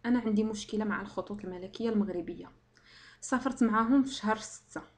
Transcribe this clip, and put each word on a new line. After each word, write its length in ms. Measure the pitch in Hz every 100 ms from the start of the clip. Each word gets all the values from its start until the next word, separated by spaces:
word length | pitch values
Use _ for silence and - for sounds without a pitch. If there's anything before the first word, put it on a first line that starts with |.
| 233
أنا 160 | 247 220
عندي 180 | 208
مشكلة 400 | 220 214 - 214
مع 160 | 214 190
الخطوط 440 | 196 - 185 202
الملكية 440 | 190 180 190 - 226
المغربية. 600 | 214 185 175 - 175 175 - _ _ _ - - -
سافرت 420 | - 254 262 247
معاهم 400 | 226 214 226 277
في 120 | 269
شهر 220 | - 208 220
ستة 440 | - - _ - -